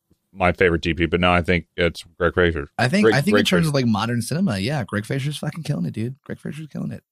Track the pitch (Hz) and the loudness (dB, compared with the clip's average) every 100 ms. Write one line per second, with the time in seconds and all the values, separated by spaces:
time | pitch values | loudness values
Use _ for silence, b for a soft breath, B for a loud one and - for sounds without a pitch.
0 | _ _ _ 95 90 85 92 82 107 90 | _ _ _ 0 0 4 4 4 0 0
1 | 82 87 90 87 85 87 - - 87 - | 0 2 4 2 2 0 -2 -2 -2 -2
2 | - - 85 92 87 78 71 - 120 185 | -16 -2 0 4 2 0 -6 -2 0 4
3 | 208 139 185 208 202 180 160 143 120 98 | 4 4 2 2 2 2 2 0 2 0
4 | 113 120 113 147 190 98 104 147 104 104 | 0 -4 -4 -2 -2 -2 -2 -4 -4 -4
5 | 104 135 139 147 151 165 147 143 170 - | -4 -4 -4 -6 -8 -8 -6 -4 -4 -4
6 | 117 135 - 101 - 143 156 - - - | -8 -8 -14 -12 -10 -12 -12 -10 -10 -12
7 | _ | _